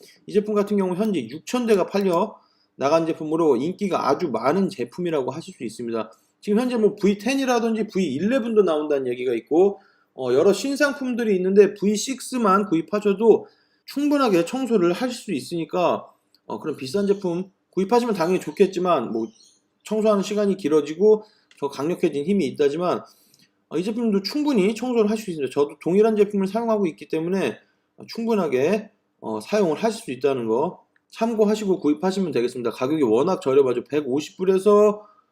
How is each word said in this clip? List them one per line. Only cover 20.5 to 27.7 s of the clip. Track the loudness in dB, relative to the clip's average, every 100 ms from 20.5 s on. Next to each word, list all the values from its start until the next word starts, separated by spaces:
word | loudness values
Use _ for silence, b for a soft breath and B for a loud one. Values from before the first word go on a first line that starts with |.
| 0
길어지고 | 2 2 0 2 4 4 B B B -10
더 | -8
강력해진 | -4 -4 0 -2 -2
힘이 | 0 0 0
있다지만, | 0 0 0 -2 -2 -6 b b b b _ -8
어, | -6
이 |
제품도 | -4 -2 0 0
충분히 | -2 -2 0 2 0
청소를 | -2 -2 0 0
하실 | 0
수 | -6
있습니다. | -6 -4
저도 | -2 -2 -2
동일한 | 0 4 4
제품을 | 4 2 0 -4
사용하고 | -4 -2 0 -2
있기 | -4 -6
때문에, | -4 -2 -2 -2 -6 _